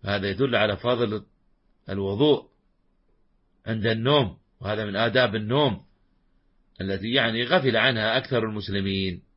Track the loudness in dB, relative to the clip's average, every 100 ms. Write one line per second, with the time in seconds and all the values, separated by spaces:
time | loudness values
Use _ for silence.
0 | -2 -2 -2 -2 0 2 0 0 -2 0
1 | 0 -4 -10 _ _ _ _ _ -10 -4
2 | -4 2 4 4 0 _ _ _ _ _
3 | _ _ _ _ _ _ -8 -2 0 0
4 | 4 4 2 -4 _ _ -6 -4 -4 0
5 | 2 4 2 0 -2 2 2 0 -10 _
6 | _ _ _ _ _ _ _ _ -6 -4
7 | -2 0 0 -2 0 2 2 2 2 2
8 | 0 -2 0 -2 -2 -6 -6 -4 -2 -2
9 | -2 -6 _